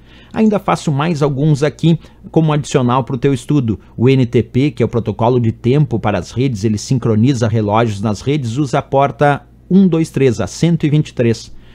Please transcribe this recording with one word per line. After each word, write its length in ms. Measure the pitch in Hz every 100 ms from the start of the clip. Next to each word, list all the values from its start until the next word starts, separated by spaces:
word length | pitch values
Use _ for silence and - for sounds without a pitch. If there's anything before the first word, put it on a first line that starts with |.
| - - -
Ainda 260 | - 220 202
faço 320 | - 170 -
mais 320 | 135 160 151
alguns 400 | 147 131 151 139
aqui 340 | 147 - 160 165 - - -
como 220 | 160 160
adicional 540 | 147 - 143 123 127 120
pro 120 | 135
teu 160 | 143
estudo. 460 | 135 - 147 117 95 - -
O 140 | 123
N 160 | 135 123
T 180 | 123
P, 280 | - 127 143
que 120 | -
é 20 | 113
o 40 |
protocolo 500 | 117 107 98 117 127
de 140 | 110
tempo 440 | - 117 143 139 113
para 220 | 107 98
as 120 | 82
redes, 340 | 117 135 107 110
ele 120 | 104
sincroniza 720 | - 131 120 107 123 127 113
relógios 540 | 113 101 110 120 98
nas 180 | 110 101
redes, 380 | - 151 117 123
usa 220 | 139 143
a 20 |
porta 600 | - 135 139 - 147 139 - - -
um 160 | 185 185
dois 220 | 165 160
três, 320 | - 135 101
a 60 | 87
cento 380 | - 165 165 151
e 40 |
vinte 180 | 151 151
e 60 |
três. 420 | - 117 110 - - -